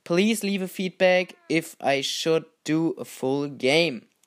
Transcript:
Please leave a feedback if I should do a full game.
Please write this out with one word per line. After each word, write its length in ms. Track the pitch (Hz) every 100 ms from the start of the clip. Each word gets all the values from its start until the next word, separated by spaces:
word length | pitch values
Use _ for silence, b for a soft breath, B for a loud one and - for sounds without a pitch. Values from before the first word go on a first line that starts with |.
| -
Please 320 | 175 214 220
leave 180 | 196 196
a 60 | 185
feedback 680 | - 185 - 185 185 180 - -
if 280 | 160 160 -
I 220 | 131 139
should 420 | 135 - 165 160 160 _
do 320 | - 156 165 -
a 60 |
full 440 | 120 - 131 139 143
game. 600 | 123 123 156 170 117 - _